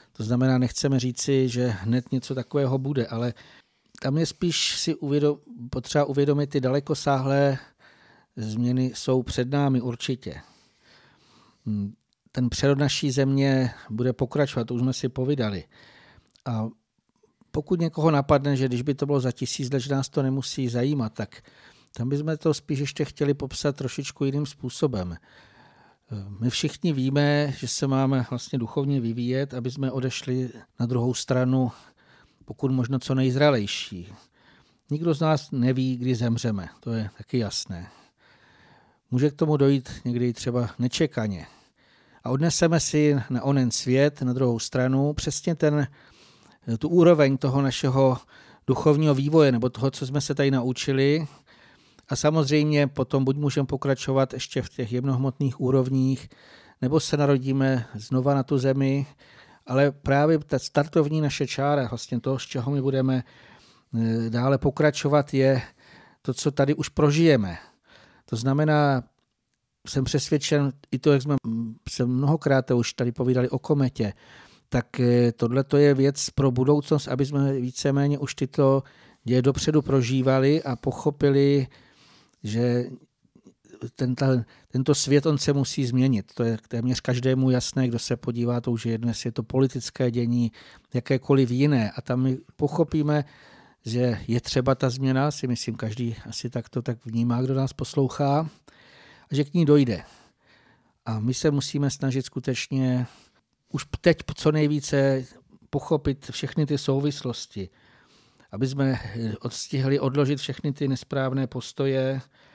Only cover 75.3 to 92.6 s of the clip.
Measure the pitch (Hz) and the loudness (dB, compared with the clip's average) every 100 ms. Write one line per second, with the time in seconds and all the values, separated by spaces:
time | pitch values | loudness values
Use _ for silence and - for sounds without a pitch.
75.3 | 113 117 127 135 143 147 135 135 139 - | 2 0 0 2 4 6 6 2 0 -4
76.3 | - 135 127 131 147 143 151 - 131 139 | 0 0 2 2 2 2 -2 0 -2 -2
77.3 | 143 139 135 123 - 143 139 143 143 143 | 0 0 0 -4 -4 0 2 2 0 -4
78.3 | - 131 - 135 135 - - - _ 117 | -6 -4 2 4 4 0 -14 -20 _ 0
79.3 | 127 127 131 - 156 147 135 120 131 131 | 2 2 2 2 2 2 2 2 0 2
80.3 | 131 135 151 139 120 - - 151 143 143 | 4 4 2 0 -4 -4 -4 -2 0 2
81.3 | 139 139 143 131 - _ _ _ _ _ | 4 4 4 0 -8 _ _ _ _ _
82.3 | _ 107 110 123 123 123 - _ _ _ | _ -6 -2 0 0 -4 -10 _ _ _
83.3 | _ _ _ _ - 120 - 127 127 135 | _ _ _ _ -14 -12 -4 -2 0 2
84.3 | 127 113 _ _ 127 135 143 - 143 160 | 2 0 _ _ -2 0 0 4 4 4
85.3 | 143 - 143 131 - 127 127 131 117 - | 0 2 0 0 -2 0 2 2 2 -2
86.3 | - 117 110 - 120 127 127 - 123 127 | -4 -2 -2 -6 -4 -2 -2 -2 0 0
87.3 | 131 131 123 - 139 127 117 - 120 - | 2 2 2 0 -2 -2 -2 -4 -4 -4
88.3 | 120 120 120 117 117 117 113 120 113 123 | -2 -2 -2 -2 -2 -2 -2 -2 -4 -6
89.3 | 113 110 131 135 127 - - 127 120 117 | -6 -6 -2 -2 -2 -8 -4 -2 0 -2
90.3 | 120 117 - - - _ 123 - 131 - | 0 -2 -4 -20 -20 _ -6 -2 -2 2
91.3 | 139 123 123 143 135 107 - - 127 131 | 2 2 2 2 2 0 -4 -4 -2 0
92.3 | 131 - - | -2 -8 -4